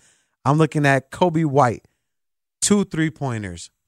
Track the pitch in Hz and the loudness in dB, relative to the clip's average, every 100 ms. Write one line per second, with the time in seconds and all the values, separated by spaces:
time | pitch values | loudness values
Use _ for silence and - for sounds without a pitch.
0 | _ _ _ _ 123 151 156 156 143 135 | _ _ _ _ 0 2 2 2 2 0
1 | - - 180 165 156 135 123 98 - _ | -2 -2 0 0 0 2 2 0 -12 _
2 | _ _ _ _ _ _ - 208 190 160 | _ _ _ _ _ _ 0 0 0 -2
3 | 160 - 135 113 101 87 - _ | -4 -4 -6 -6 -8 -12 -16 _